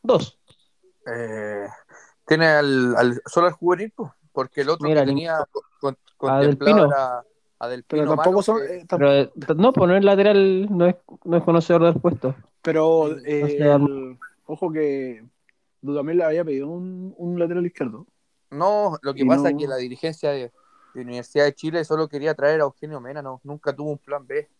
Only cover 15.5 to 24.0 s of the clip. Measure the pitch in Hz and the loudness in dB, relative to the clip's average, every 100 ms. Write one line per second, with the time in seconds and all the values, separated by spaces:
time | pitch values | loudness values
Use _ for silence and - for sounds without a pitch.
15.5 | _ _ _ 135 143 143 170 160 160 165 | _ _ _ -6 -4 0 0 0 -2 -2
16.5 | 135 139 175 185 185 185 - 175 175 170 | -6 -6 -10 -12 -12 -14 -12 -8 -4 -2
17.5 | 175 175 - 127 107 - _ _ _ _ | -2 -4 -6 -10 -10 -20 _ _ _ _
18.5 | 143 180 208 202 156 139 135 131 - 143 | -4 0 0 -2 -4 -8 0 2 2 2
19.5 | 143 143 131 127 123 165 156 151 143 123 | -2 -4 -6 -8 -8 -8 -6 -6 -6 -8
20.5 | _ _ _ _ 127 123 123 120 147 143 | _ _ _ _ -16 -12 -12 -4 2 0
21.5 | 139 156 165 156 156 156 147 151 151 143 | 0 -6 -4 -2 -2 -2 -4 -4 0 0
22.5 | 156 143 - 151 147 123 147 135 127 139 | 2 -2 -4 -14 -14 -14 -14 -14 -16 -16
23.5 | 147 - 135 151 143 | -8 -6 -6 -8 -10